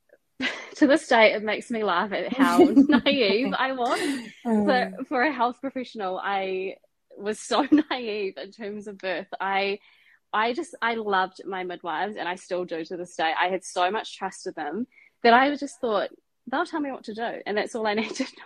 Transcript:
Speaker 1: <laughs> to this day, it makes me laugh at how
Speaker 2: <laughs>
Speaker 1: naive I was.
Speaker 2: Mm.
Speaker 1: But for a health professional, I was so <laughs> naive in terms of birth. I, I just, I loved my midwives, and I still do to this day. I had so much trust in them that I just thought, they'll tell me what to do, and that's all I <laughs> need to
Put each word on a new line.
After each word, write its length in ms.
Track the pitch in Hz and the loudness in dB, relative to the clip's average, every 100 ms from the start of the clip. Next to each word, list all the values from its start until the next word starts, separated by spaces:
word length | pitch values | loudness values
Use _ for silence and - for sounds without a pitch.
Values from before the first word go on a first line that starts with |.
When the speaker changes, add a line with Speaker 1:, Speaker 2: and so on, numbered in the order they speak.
| _ _ _ - | _ _ _ -8
Speaker 1:
<laughs> 360 | 262 - - - | -6 -6 -8 2
to 120 | 302 | 4
this 200 | 311 - | 4 4
day, 260 | 233 214 | 6 6
it 100 | 214 | 6
makes 260 | 214 214 - | -2 -4 -4
me 140 | 233 | -4
laugh 300 | 208 175 202 | 0 0 0
at 200 | 180 233 | -2 -2
how 240 | 254 269 - | 2 4 6
Speaker 2:
<laughs> 480 | 330 220 277 269 - | 6 8 6 6 4
Speaker 1:
naive 480 | 277 208 202 254 - | 2 4 2 0 0
I 160 | 262 | -2
was. 260 | 262 240 349 320 262 220 - 240 | -2 -2 0 -2 -4 -8 -10 0
Speaker 2:
Mm. 200 | 220 208 | 2 4
Speaker 1:
But 420 | 254 196 185 262 | 2 0 -4 -4
for 140 | 262 | 0
a 80 | 285 | 0
health 260 | 254 240 247 | 0 -2 -2
professional, 600 | 269 262 240 226 190 185 | -8 -8 -10 -6 -6 -4
I 520 | 190 196 190 185 190 - _ _ _ - | -4 -4 -2 -4 -6 -10 _ _ _ -10
was 220 | 202 214 | -8 -6
so 280 | - 240 285 | -2 0 4
<laughs> 220 | 302 302 | 4 2
naive 460 | 269 240 208 196 190 | -4 -6 -4 -6 -8
in 140 | 190 | -14
terms 360 | 202 208 208 202 | -12 -12 -10 -12
of 100 | 196 | -10
birth. 300 | 190 170 196 - | -6 -6 -6 -4
I, 400 | 190 196 196 202 _ _ _ _ _ | 0 0 0 -2 _ _ _ _ _
I 220 | 208 226 | 0 0
just, 220 | 247 320 - | 0 -6 -4
I 140 | 233 233 | -2 -2
loved 460 | 208 190 185 - - | 0 2 0 -4 -10
my 180 | 190 | -8
midwives, 520 | 185 175 175 160 190 214 | -8 -8 -6 -4 -4 -4
and 140 | 165 | -6
I 60 | 185 | -6
still 280 | - 180 | -6 -6
do 220 | 180 165 160 | -4 -6 -6
to 120 | 180 | -8
this 180 | 175 - | -10 -2
day. 180 | 160 156 | -2 0
I 100 | 180 | 0
had 160 | 185 - | -2 -4
so 260 | - 180 | 0 0
much 260 | 214 - - | 0 -6 -8
trust 300 | 190 - 190 | -10 -8 -12
in 60 | 180 | -10
them 320 | 147 180 254 _ - _ | -8 -6 -8 _ -20 _
that 100 | 240 | 6
I 200 | 233 277 285 | 6 6 0
just 240 | 285 - | -6 -6
thought, 280 | 247 202 156 - _ _ - | -2 -2 -2 -8 _ _ -6
they'll 180 | 269 339 | -4 -4
tell 140 | 330 | -4
me 120 | 285 | -6
what 120 | 254 - | -8 -10
to 80 | |
do, 280 | 214 233 - - | -8 -6 -6 -4
and 120 | 208 | -4
that's 180 | - 233 | -4 -2
all 120 | 220 | -2
I 60 | |
<laughs> 80 | 208 | -2
need 120 | 220 - | -2 -4
to 100 | 262 - | -8 -8